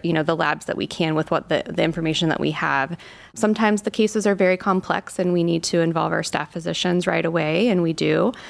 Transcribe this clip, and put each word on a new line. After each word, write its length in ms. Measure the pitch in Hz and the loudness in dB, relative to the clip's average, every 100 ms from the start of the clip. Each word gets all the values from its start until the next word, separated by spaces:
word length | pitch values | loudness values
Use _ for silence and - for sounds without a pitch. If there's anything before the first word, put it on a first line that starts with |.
you 80 | 170 | 0
know, 120 | 165 | 0
the 120 | 156 165 | 0 0
labs 300 | 160 147 - | 0 -2 -4
that 100 | - | -4
we 120 | - | -6
can 280 | - 160 156 | -2 0 0
with 160 | 160 | 0
what 160 | 160 - | -2 0
the, 160 | 156 - | -2 -2
the 180 | 170 | -2
information 440 | 165 165 160 151 165 | 0 0 -2 0 0
that 100 | - | 0
we 120 | 147 | -2
have. 460 | 156 156 139 139 170 - - - - | -2 0 0 -2 -6 -12 -20 -20 -2
Sometimes 480 | 214 214 220 208 | 0 2 2 2
the 80 | 220 | -2
cases 340 | - 214 220 202 | 0 0 2 0
are 80 | 196 | 2
very 220 | 185 185 | 2 2
complex 640 | - 185 - - - - | 2 0 0 -4 -4 -2
and 120 | 180 | 0
we 120 | 175 | 2
need 200 | 170 165 | 2 0
to 160 | - 175 | 0 0
involve 320 | 165 165 160 | 2 0 0
our 120 | 160 | -2
staff 280 | 160 165 151 | -2 -4 -4
physicians 560 | 170 165 165 180 175 180 | -8 -6 -2 0 2 2
right 180 | 170 165 | 0 0
away, 440 | 165 156 160 240 | 0 0 2 2
and 140 | 180 | 2
we 100 | 165 | 0
do. 400 | 160 156 156 196 - - | 0 0 2 0 -2 -14